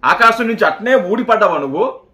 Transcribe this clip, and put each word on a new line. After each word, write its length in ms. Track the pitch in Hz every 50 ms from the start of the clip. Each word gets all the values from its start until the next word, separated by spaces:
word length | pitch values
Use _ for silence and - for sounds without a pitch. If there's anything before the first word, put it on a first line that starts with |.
| -
ఆకాశం 420 | 131 - - 233 226 226 - 240
నుంచి 180 | 226 233 190 208
అట్నే 300 | - 151 - 202 240 262
ఊడిపడ్డావా 640 | 254 196 180 202 240 247 - 233 214 208 185 170 151
నువ్వు? 420 | 143 139 135 160 220 269 262 - - _